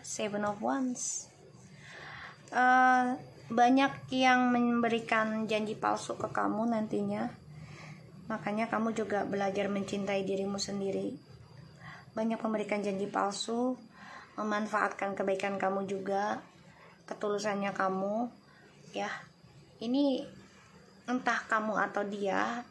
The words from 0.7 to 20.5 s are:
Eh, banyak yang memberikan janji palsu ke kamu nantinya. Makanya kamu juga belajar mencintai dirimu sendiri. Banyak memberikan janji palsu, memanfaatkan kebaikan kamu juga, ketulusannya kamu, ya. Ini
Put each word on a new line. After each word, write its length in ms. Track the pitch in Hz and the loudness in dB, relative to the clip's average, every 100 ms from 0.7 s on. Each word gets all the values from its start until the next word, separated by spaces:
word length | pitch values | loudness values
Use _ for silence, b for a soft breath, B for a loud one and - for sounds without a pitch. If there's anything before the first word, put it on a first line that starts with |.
| 269 254 240 - - - - - - B B B B B B B B - | 0 -2 -2 -4 -6 -8 -18 -20 -20 B B B B B B B B -4
Eh, 560 | 240 254 254 254 254 247 269 - - - | 4 6 8 8 6 4 0 -6 -18 -2
banyak 400 | 233 240 262 277 - - 254 | 6 8 8 6 0 -4 4
yang 380 | 254 254 247 240 | 6 6 6 4
memberikan 880 | 240 240 233 226 226 226 220 220 220 | 4 4 2 0 2 2 2 0 0
janji 260 | 214 214 220 | 0 -2 -2
palsu 400 | 208 208 - - | 0 0 -2 -4
ke 160 | 214 | -2
kamu 400 | - 202 208 233 | 0 0 0 0
nantinya. 560 | 226 214 208 202 208 233 - - B B B B B B - - | 0 0 -2 -2 -2 -4 -8 -18 B B B B B B -20 -8
Makanya 400 | 220 - 208 220 | -6 -2 -2 0
kamu 240 | 214 226 220 | 0 0 -2
juga 320 | 208 208 - | -2 -2 -2
belajar 400 | 196 196 196 202 | 0 0 0 -2
mencintai 560 | 202 196 202 196 196 | -2 -2 -4 -2 -2
dirimu 320 | 196 196 196 202 | 0 -2 -2 -4
sendiri. 560 | 202 196 196 190 202 262 - - - - - B B B B - | -4 -4 -2 -2 -4 -8 -14 -20 -20 -20 -20 B B B B -2
Banyak 240 | 226 226 | 0 0
memberikan 400 | 226 220 208 208 | 0 -2 0 0
janji 320 | 202 190 202 | 0 -2 -2
palsu, 640 | 196 196 202 - 233 247 254 - B B B B - | 0 0 0 -4 0 0 -2 -10 B B B B -6
memanfaatkan 760 | 214 208 214 202 202 - 196 196 | -2 0 0 2 2 0 -4 0
kebaikan 400 | 196 190 202 196 | 0 2 0 0
kamu 240 | 190 196 | 0 0
juga, 560 | 196 196 190 196 208 220 - B B B B B - | -2 -4 0 0 0 -2 -6 B B B B B -12
ketulusannya 640 | - 214 208 208 202 202 196 | -4 -2 0 0 0 -2 0
kamu, 560 | 190 190 196 214 240 - B B B B - - | 0 2 0 0 -2 -6 B B B B -12 -6
ya. 160 | 208 - - - - - - - | -4 -6 -12 -20 -20 -20 -20 -10
Ini 400 | 226 262 285 254 - - - | -2 2 4 2 -4 -14 -20